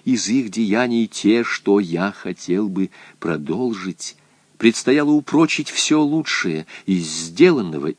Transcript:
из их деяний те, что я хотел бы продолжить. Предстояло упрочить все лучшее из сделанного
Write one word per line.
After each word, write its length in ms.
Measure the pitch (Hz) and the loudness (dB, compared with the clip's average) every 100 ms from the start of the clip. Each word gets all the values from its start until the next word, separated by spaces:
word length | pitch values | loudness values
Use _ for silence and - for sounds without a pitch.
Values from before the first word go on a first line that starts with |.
| - | -2
из 240 | 123 92 | -2 0
их 200 | 127 113 | 0 0
деяний 580 | 98 110 107 123 117 110 | -2 0 2 2 0 -2
те, 360 | - 101 117 | 0 2 2
что 380 | 117 - - 101 | 2 -2 2 2
я 320 | 92 85 98 | 2 -2 -4
хотел 560 | 98 - 90 - 92 104 | -6 -10 -10 -4 -2 -2
бы 200 | 92 92 - - _ | -2 -4 -6 -20 _
продолжить. 960 | 82 78 76 85 127 104 92 85 - - _ _ _ _ | -6 -6 -4 -4 -4 -4 -8 -10 -14 -16 _ _ _ _
Предстояло 540 | 113 113 - 143 147 | 2 2 2 2 4
упрочить 580 | 151 143 143 160 - 135 | 2 2 2 2 0 -6
все 320 | - - 156 | -4 0 2
лучшее 640 | 151 156 147 - 95 78 80 - - | 2 0 -2 -4 -4 -4 -8 -12 -2
из 180 | 95 82 | -2 -2
сделанного 840 | 80 82 85 175 151 92 78 73 | -6 -8 4 6 6 -2 -4 -6